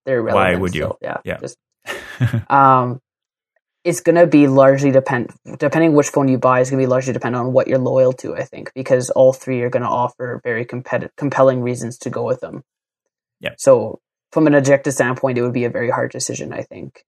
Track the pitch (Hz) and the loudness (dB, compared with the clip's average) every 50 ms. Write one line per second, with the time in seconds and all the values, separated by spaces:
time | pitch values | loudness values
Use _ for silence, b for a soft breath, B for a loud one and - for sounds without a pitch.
0 | _ 131 131 120 113 110 110 98 95 92 87 87 95 90 - 76 73 - - - | _ -4 -2 -2 -2 0 0 2 2 2 0 0 -2 -4 -4 -4 -6 -6 -8 -8
1 | - - - - - - 82 - - - - _ _ _ _ _ _ - - - | -10 -10 -10 -10 -10 -10 -10 -10 -12 -14 -16 _ _ _ _ _ _ -16 -16 -14
2 | - - - - 127 113 - 113 98 - 135 139 135 135 131 127 123 127 123 131 | -16 -14 -6 -4 -2 -2 -2 -4 -2 2 4 4 6 6 6 4 2 -2 -6 -10
3 | _ _ _ _ _ _ _ _ _ _ _ _ _ _ _ _ - 175 165 - | _ _ _ _ _ _ _ _ _ _ _ _ _ _ _ _ -4 -4 -4 0
4 | - 170 165 170 175 160 151 147 147 139 135 135 135 135 139 135 143 139 131 135 | 2 2 4 6 6 6 6 6 6 6 6 6 6 6 4 4 2 2 2 2
5 | 135 - - 120 - - - _ _ - - 131 156 143 131 156 165 165 151 147 | 2 2 -2 -4 -4 -6 -12 _ _ -18 -8 -6 -4 -2 2 2 4 4 4 4
6 | 139 - - 151 139 135 131 123 - 127 127 127 127 131 135 131 131 123 127 131 | 2 2 0 0 2 2 2 2 2 2 2 2 2 0 0 0 0 0 0 0
7 | 131 131 117 120 - 120 120 123 120 127 127 131 - - 127 131 127 127 131 131 | -2 -2 -4 -4 -4 -4 -4 -4 -4 -2 0 0 0 0 0 0 0 0 0 2
8 | 127 127 127 - - - - - 135 - - - - - - 131 131 - 135 127 | 2 2 0 -2 -6 -10 -8 -8 -10 -12 -12 -16 -16 -14 -12 -10 -2 0 0 0
9 | 123 - - - 131 131 131 - - - 131 123 120 120 123 123 123 113 - 120 | 0 0 2 4 4 4 4 0 -4 -6 -4 -4 -2 -2 -4 -4 -4 -4 -2 -2
10 | 123 123 - - 127 123 120 120 - 123 117 113 120 - - 123 120 - - 120 | -4 -4 -6 -8 -10 -10 -10 -8 -6 -6 -6 -6 -6 -8 -10 -12 -8 -6 -6 -6
11 | - - _ - 151 139 - - 135 135 127 127 120 123 123 120 123 113 - - | -6 -8 _ -8 -6 -4 0 2 2 2 2 0 -2 -4 -6 -6 -8 -10 -12 -10
12 | - - 110 117 120 - 127 - - - - - - _ _ _ _ _ _ _ | -10 -10 -8 -6 -6 -6 -6 -8 -10 -12 -16 -16 -20 _ _ _ _ _ _ _
13 | _ _ _ _ _ _ _ _ - - - - - 139 131 120 107 110 - - | _ _ _ _ _ _ _ _ -12 -12 -12 0 4 4 4 4 2 -2 -10 -14
14 | _ _ _ _ _ _ - 160 156 151 147 143 135 139 143 135 139 151 131 - | _ _ _ _ _ _ -2 0 2 4 4 4 4 4 2 2 0 -2 -2 -2
15 | 131 123 127 123 - 131 123 120 120 123 123 131 120 120 113 - 120 117 120 123 | -2 -2 -2 -4 -4 -4 -2 -2 -4 -2 -2 -4 -4 -4 -4 -4 -4 -4 -4 -4
16 | 123 123 - 131 131 - 123 - - - - 117 - - - 92 - 135 - _ | -4 -6 -8 -8 -10 -8 -8 -10 -10 -12 -12 -12 -14 -14 -16 -18 -18 -18 -20 _
17 | _ | _